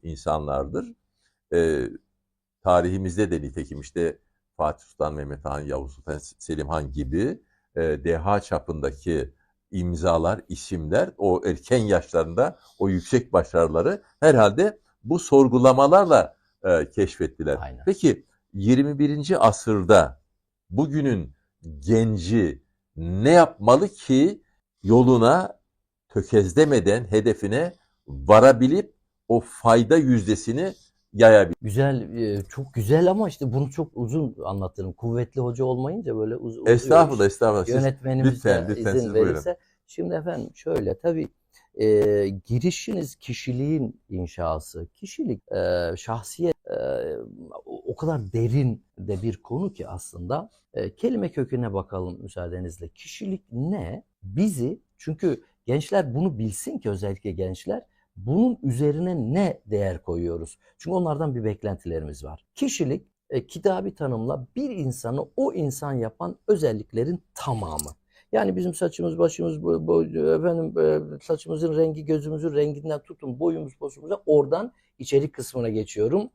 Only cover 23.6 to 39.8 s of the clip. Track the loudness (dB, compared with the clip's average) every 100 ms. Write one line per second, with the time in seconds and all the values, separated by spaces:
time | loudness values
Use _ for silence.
23.6 | 4 6 4 -6 0 4 4 0 _ _
24.6 | _ _ 4 6 8 6 6 4 0 -10
25.6 | _ _ _ _ _ -6 2 2 4 4
26.6 | 4 4 2 0 2 2 2 0 -2 -2
27.6 | -4 -8 _ _ _ -12 8 10 10 8
28.6 | 4 2 -2 _ _ _ _ 0 0 -2
29.6 | 4 4 6 4 4 2 2 -2 -2 -4
30.6 | -4 -8 _ _ _ 6 10 10 6 -2
31.6 | -6 0 0 0 -6 -6 -4 -4 -8 -12
32.6 | -10 -6 2 4 4 2 -4 -4 -4 -2
33.6 | -4 -6 -8 -6 -6 -4 -4 -6 -8 -6
34.6 | -6 -8 -12 -8 -6 -4 -4 -4 -6 -4
35.6 | -4 -2 -4 -6 -6 -4 -4 -6 -10 -4
36.6 | 4 4 8 6 6 4 2 4 2 2
37.6 | 0 0 0 -2 -4 2 2 2 0 0
38.6 | 0 -4 0 0 2 2 2 2 -4 -8
39.6 | _ _